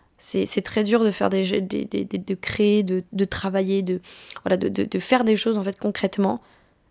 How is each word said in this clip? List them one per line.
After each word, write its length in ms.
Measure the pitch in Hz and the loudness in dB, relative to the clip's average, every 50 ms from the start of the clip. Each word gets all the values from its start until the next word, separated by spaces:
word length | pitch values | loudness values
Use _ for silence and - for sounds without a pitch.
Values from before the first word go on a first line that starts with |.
| _ _ _ | _ _ _
C'est, 280 | - - - - 190 190 | -14 -12 -4 -2 -2 0
c'est 160 | 202 - 208 | 0 -2 -2
très 220 | 190 - - 220 214 | -2 -2 -2 0 2
dur 200 | 202 233 226 226 | 2 4 4 4
de 60 | 208 | 2
faire 180 | 190 - 202 196 | 2 2 0 0
des, 320 | 190 190 190 185 196 185 | 2 0 0 0 0 -2
des, 240 | 190 185 202 208 208 | -2 -2 -4 -4 -4
des, 200 | - - 208 196 | -2 -2 -4 -4
des, 120 | - 202 | -2 -6
de 180 | 185 185 - 190 | -6 -4 -6 -6
créer, 480 | - - - - - 208 208 208 214 202 | -6 -4 -6 0 2 4 4 6 4 4
de, 200 | 185 185 185 180 - - | 2 0 -2 -4 -4 -2
de 120 | 190 196 | -2 0
travailler, 560 | 190 - - - 190 185 196 190 190 196 196 | 0 -2 -4 -4 -2 0 0 0 2 2 0
de, 180 | 190 180 185 180 - - - - - - - - - | 0 0 -2 -4 -4 -12 -20 -18 -14 -14 -14 -6 0
voilà, 140 | - 190 | 0 0
de, 120 | 185 190 196 | 2 0 -2
de, 140 | 196 196 202 | 0 0 -2
de 160 | 208 - 185 | -2 -2 -4
faire 240 | - - 262 247 240 | 2 2 2 4 4
des 120 | 220 214 | 4 2
choses, 220 | 196 - 226 220 | 2 2 0 0
en 60 | 208 190 | 0 -2
fait, 160 | 196 196 - | -4 -6 -4
concrètement, 640 | - 208 196 - - 190 - - 196 190 233 240 - _ _ _ _ _ _ _ _ _ | -4 -4 -2 0 -2 -2 0 2 2 2 0 -2 -6 _ _ _ _ _ _ _ _ _